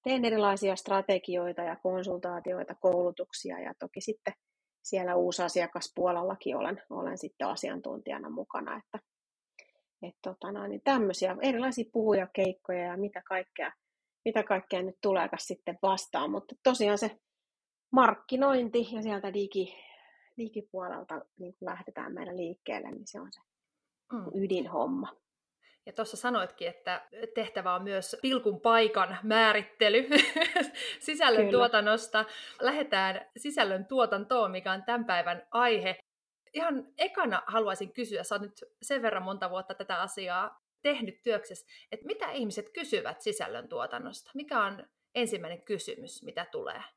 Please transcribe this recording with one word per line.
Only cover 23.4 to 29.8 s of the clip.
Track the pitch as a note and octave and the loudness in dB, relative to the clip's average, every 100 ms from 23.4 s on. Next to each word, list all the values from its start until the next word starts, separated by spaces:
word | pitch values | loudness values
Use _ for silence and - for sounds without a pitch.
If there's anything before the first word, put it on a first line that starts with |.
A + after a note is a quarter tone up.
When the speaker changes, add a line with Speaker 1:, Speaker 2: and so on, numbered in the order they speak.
| _ _ _ _ _ _ _ | _ _ _ _ _ _ _
Speaker 2:
Mm. | A#3+ F3 G3 | -10 -6 -4
Speaker 1:
ydinhomma. | G3 F3+ B2+ D#3+ B2+ C3+ - - _ _ _ _ _ _ - | 0 0 -2 -2 -2 -2 -6 -12 _ _ _ _ _ _ -14
Speaker 2:
Ja | |
tuossa | G#3+ G#3+ G#3+ | -8 -6 -4
sanoitkin, | B3 A#3 F3+ - E3+ | -2 -2 -2 -6 -8
että | F3 - F3+ - - A3+ | -6 -6 -6 -8 -12 -6
tehtävä | - A3 G3+ F#3 | -4 -4 -2 0
on | F3+ | 0
myös | G3 G3 F#3 - | 0 -4 -4 -2
pilkun | C4 C4 A3 F#3+ | 0 2 0 2
paikan | A#3 A3+ A3 G#3+ F3+ F#3 | 6 6 6 4 2 0
määrittely | G#3+ A3 A3 G#3 G3+ - | 2 6 6 6 0 2